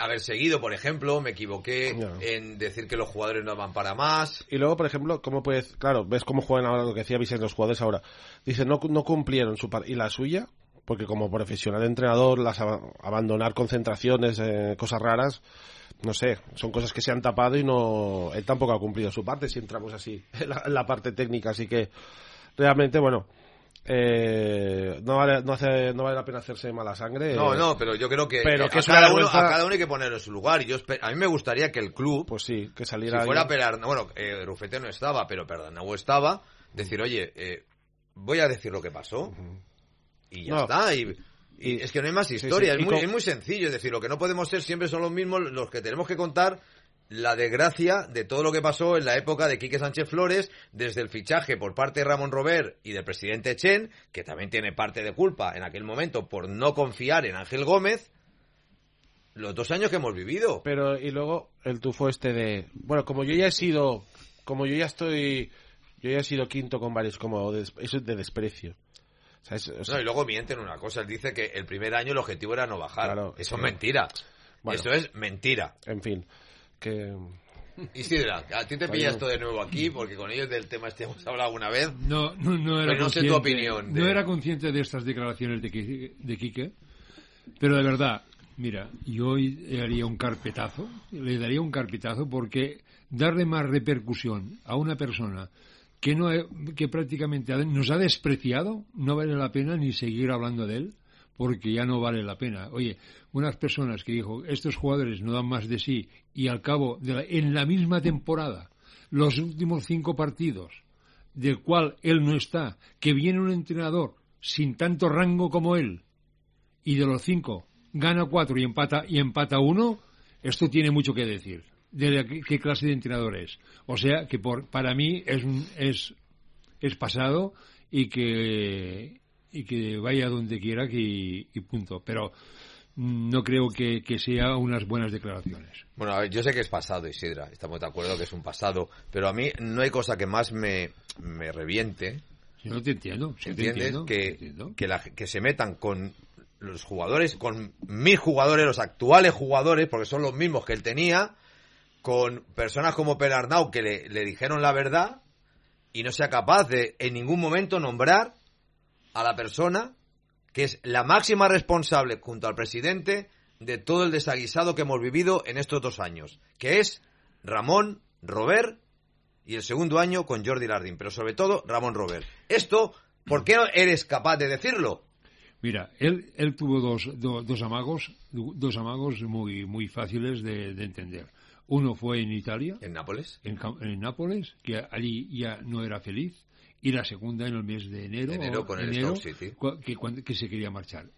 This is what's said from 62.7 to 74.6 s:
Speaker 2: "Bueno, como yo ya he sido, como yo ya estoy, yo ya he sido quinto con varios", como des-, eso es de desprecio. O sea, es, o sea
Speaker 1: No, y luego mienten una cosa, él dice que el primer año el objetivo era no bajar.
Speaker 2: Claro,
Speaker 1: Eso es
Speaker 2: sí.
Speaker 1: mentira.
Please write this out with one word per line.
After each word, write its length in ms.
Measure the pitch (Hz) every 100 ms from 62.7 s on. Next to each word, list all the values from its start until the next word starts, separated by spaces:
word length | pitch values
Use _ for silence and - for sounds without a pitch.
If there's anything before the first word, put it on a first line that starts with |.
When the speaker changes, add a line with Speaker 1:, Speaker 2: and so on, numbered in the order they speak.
Speaker 2:
"Bueno, 300 | - - 147
como 180 | 135 135
yo 100 | 139
ya 120 | 165 190
he 40 |
sido, 520 | - 180 151 139 113 - - - _
como 220 | - 135 139
yo 80 | 147
ya 100 | 160
estoy, 640 | - 165 151 143 135 120 - - - - _
yo 100 | 123
ya 80 | 139
he 60 |
sido 240 | 139 139 127
quinto 320 | 139 123 131
con 140 | 120
varios", 240 | 113 110 104
como 340 | 113 107 101
des-, 200 | 107 98 -
eso 180 | 120 135
es 60 | 117
de 100 | 107
desprecio. 600 | 92 - 107 - 85 82 _ - _ _ _ _
O 40 | -
sea, 100 | 107
es, 100 | -
o 160 | -
sea 120 | 98 135
Speaker 1:
No, 40 |
y 40 |
luego 200 | 117 123
mienten 340 | 131 110 117 127
una 180 | 101 80
cosa, 240 | 104 117
él 40 | 101
dice 280 | 113 135
que 120 | 123 107
el 120 | 98 95
primer 280 | 98 110
año 180 | 117 127
el 60 | 139
objetivo 360 | 120 95 107
era 120 | 120 123
no 120 | 98
bajar. 340 | 76 - 110
Speaker 2:
Claro, 220 | 101 98 -
Speaker 1:
Eso 200 | 85 120
es 40 |
Speaker 2:
sí. 20 |
Speaker 1:
mentira. 460 | 127 101 113 139 95 - - _ - _